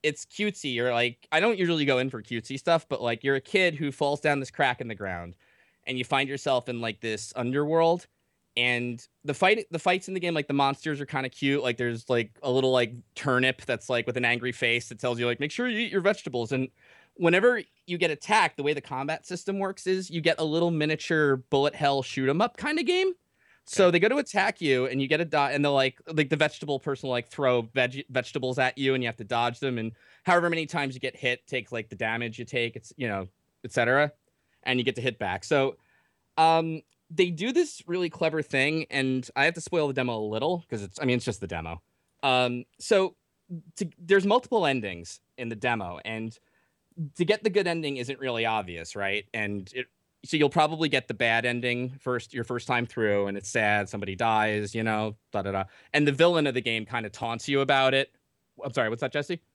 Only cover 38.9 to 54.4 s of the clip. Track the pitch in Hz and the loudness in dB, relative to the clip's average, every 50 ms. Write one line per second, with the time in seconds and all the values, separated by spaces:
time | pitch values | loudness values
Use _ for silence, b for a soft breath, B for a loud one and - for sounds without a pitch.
38.9 | - 139 131 131 131 131 123 - - 135 139 160 170 170 - - - 165 151 143 | -2 0 0 0 0 -2 -4 -4 0 2 2 2 0 -2 -8 -2 0 0 0 0
39.9 | 131 131 127 123 117 110 107 107 107 113 131 160 180 170 165 _ - 107 101 90 | 0 -2 -2 -2 -2 -4 -4 -4 -4 -2 -2 -2 -2 -4 -6 _ -8 -8 -8 -10
40.9 | - - 147 127 123 123 - 120 101 - 98 90 92 82 80 80 85 87 _ _ | -8 -4 0 0 0 0 0 -4 -6 -6 -8 -8 -8 -8 -6 -8 -10 -12 _ _
41.9 | _ _ _ _ _ _ - 139 127 127 127 123 123 123 123 _ _ _ - - | _ _ _ _ _ _ 0 2 2 2 2 0 -2 -6 -8 _ _ _ 0 2
42.9 | 220 190 190 185 - _ _ _ _ _ _ _ 180 165 - - _ - 196 160 | 4 4 4 0 -4 _ _ _ _ _ _ _ -14 -14 -14 -16 _ -8 -8 -8
43.9 | _ _ 175 165 196 196 185 202 214 247 - - 247 220 175 147 135 127 104 98 | _ _ 2 4 4 4 6 4 2 2 2 2 0 2 2 2 2 0 -2 -6
44.9 | 90 85 85 - - - _ _ _ - 123 113 117 104 110 123 120 110 95 87 | -8 -10 -12 -16 -18 -20 _ _ _ -10 -8 -8 -6 -2 -2 0 0 0 -4 -8
45.9 | 87 80 - 110 110 110 110 113 113 _ _ _ _ _ _ _ _ _ _ _ | -10 -10 -10 -8 -8 -6 -8 -8 -10 _ _ _ _ _ _ _ _ _ _ _
46.9 | _ 170 160 143 _ - 175 160 208 214 - 220 180 208 185 175 170 165 156 143 | _ -10 -10 -10 _ -2 2 2 2 2 2 0 2 2 2 2 -2 -2 -4 -4
47.9 | 139 127 123 123 135 - 135 131 120 113 113 113 110 110 98 90 85 82 82 - | -4 -4 -6 -8 -8 -6 -4 -4 -2 0 0 0 0 -2 -2 -4 -10 -10 -10 -10
48.9 | - 104 98 98 101 104 98 _ - 110 107 101 104 101 92 - - 127 - _ | -8 -4 -2 -2 -2 -4 -4 _ -6 -4 -4 -4 -4 -6 -10 -10 -10 -10 -12 _
49.9 | _ _ _ _ _ _ - - - 156 147 139 - 160 156 151 160 156 160 147 | _ _ _ _ _ _ -8 -4 2 4 4 4 6 4 2 4 2 0 0 2
50.9 | 139 135 - - 113 - 123 117 113 117 117 123 120 120 120 123 120 123 127 127 | 2 0 0 -2 -2 0 2 2 4 2 2 0 -2 0 0 -2 -2 -2 -4 -6
51.9 | 135 139 _ 127 123 120 - - - 123 117 - 127 120 - - 127 120 120 117 | -8 -8 _ -4 -4 -4 -6 -8 -8 -8 -6 -4 -6 -6 -2 0 0 0 0 -2
52.9 | - 120 110 104 101 101 101 98 101 101 - - - 120 107 104 104 104 101 92 | -2 -2 0 2 2 0 0 -2 -4 -8 -10 -4 -2 0 2 2 2 2 0 -4
53.9 | - 104 101 95 95 92 120 113 110 107 | -6 -8 -8 -8 -4 -2 0 2 2 2